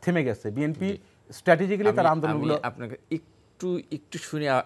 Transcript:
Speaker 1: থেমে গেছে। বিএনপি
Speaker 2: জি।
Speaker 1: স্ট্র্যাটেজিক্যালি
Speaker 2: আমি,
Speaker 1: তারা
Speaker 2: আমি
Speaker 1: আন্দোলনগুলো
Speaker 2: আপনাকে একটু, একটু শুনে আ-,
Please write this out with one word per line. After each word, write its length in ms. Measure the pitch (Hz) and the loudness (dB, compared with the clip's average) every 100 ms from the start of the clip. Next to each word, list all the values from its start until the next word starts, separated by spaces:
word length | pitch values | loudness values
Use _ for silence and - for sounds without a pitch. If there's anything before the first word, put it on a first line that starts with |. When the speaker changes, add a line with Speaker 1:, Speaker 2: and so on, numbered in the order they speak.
Speaker 1:
থেমে 220 | - 175 | 0 2
গেছে। 260 | 131 104 147 | 0 -2 -4
বিএনপি 380 | 107 151 156 190 | -2 -2 -2 -4
Speaker 2:
জি। 100 | 196 _ _ - | -4 _ _ -20
Speaker 1:
স্ট্র্যাটেজিক্যালি 560 | - - 165 190 202 208 | -4 4 4 4 2 2
Speaker 2:
আমি, 80 | 208 | 4
Speaker 1:
তারা 120 | 165 | 4
Speaker 2:
আমি 80 | 160 | 2
Speaker 1:
আন্দোলনগুলো 420 | 156 151 147 147 | 0 0 0 0
Speaker 2:
আপনাকে 340 | 123 120 117 123 - | -2 -8 -12 -12 -8
একটু, 720 | 160 - _ _ - 180 175 - | -8 -8 _ _ -8 -4 -4 -6
একটু 260 | 151 - 160 | -12 -10 -14
শুনে 300 | - 156 147 | -8 -4 0
আ-, 140 | 131 | 0